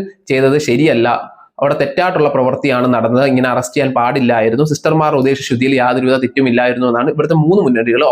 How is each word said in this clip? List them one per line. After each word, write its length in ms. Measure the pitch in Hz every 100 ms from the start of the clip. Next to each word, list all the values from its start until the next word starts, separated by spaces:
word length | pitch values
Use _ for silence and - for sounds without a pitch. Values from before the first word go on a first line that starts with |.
| 190 - -
ചെയ്തത് 260 | 131 135 147 147
ശരിയല്ല, 400 | 123 156 120 117 117 - - - -
അവിടെ 160 | 143 147
തെറ്റായിട്ടുള്ള 500 | 139 - 143 151 147 135
പ്രവൃത്തിയാണ് 520 | 127 127 143 123 123 120
നടന്നത്, 300 | 113 123 139
ഇങ്ങനെ 160 | 127 123
അറസ്റ്റ് 220 | 123 123 147
ചെയ്യാൻ 120 | 131 123
പാടില്ലായിരുന്നു, 680 | 120 143 120 120 110 117 156
സിസ്റ്റർമാർ 420 | 147 160 156 151 143
ഉദ്ദേശിച്ച 260 | 135 135 -
ശുദ്ധിയിൽ 220 | 123 131 135
യാതൊരുവിധ 380 | 123 127 127 131 123
തെറ്റുമില്ലായിരുന്നു 600 | 139 131 117 123 120 127
എന്നാണ് 180 | 117 139 147
ഇവിടുത്തെ 240 | 147 165 151
മൂന്ന് 160 | 202 147
മുന്നണികൾ 380 | 120 117 120 147